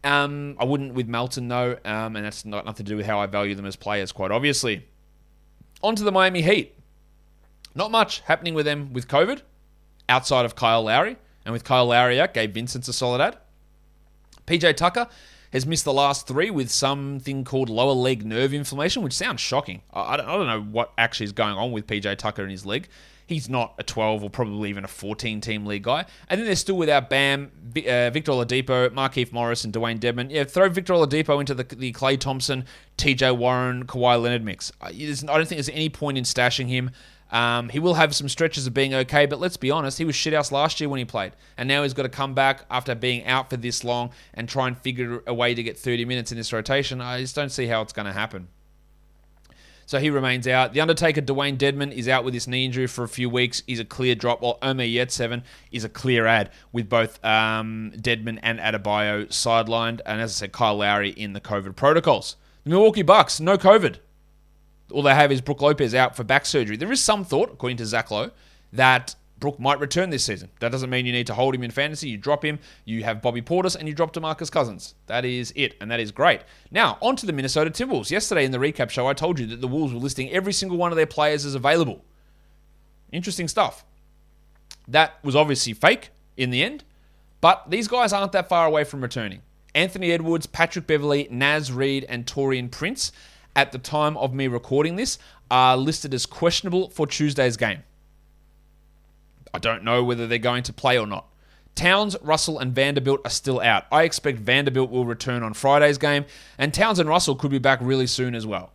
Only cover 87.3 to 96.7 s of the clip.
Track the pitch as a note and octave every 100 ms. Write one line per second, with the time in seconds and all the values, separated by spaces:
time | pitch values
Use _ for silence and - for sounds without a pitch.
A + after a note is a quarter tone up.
87.3 | _ E3 F#3+ - F#3 G#3+ B3 A#3 G3+ G3
88.3 | F#3 F3 F3 E3 D#3 D3 C#3+ B2+ B2 G#2+
89.3 | F#2+ - _ _ D3 F3 F#3 F3+ E3+ E3
90.3 | E3 - - E3 F#3 D3 D#3 D3 C#3+ C#3+
91.3 | A#2+ C#3 D3+ C#3 B2+ C3+ C#3 C3+ A#2+ A#2+
92.3 | - C3+ C3 B2 - E3+ C4 - - -
93.3 | - _ C#3 C#3 C3 B2 D3+ D3+ D#3 B2+
94.3 | C3 C3+ A#2+ - C3+ D#3 F3 C4 - -
95.3 | - _ B2+ B2+ B2+ C#3 D#3 D3 C3 -
96.3 | - E3+ E3+ F#3+